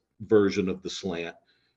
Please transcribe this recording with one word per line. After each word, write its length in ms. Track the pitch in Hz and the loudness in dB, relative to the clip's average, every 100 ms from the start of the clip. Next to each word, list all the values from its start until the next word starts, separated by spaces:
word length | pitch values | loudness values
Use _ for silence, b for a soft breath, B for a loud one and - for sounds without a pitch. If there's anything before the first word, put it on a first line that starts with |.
| _ _ 98 | _ _ 2
version 420 | 110 98 95 92 | 4 4 0 -4
of 140 | 90 | -6
the 80 | 87 | -10
slant 440 | - 95 85 85 - _ _ _ | -8 -8 -6 -8 -12 _ _ _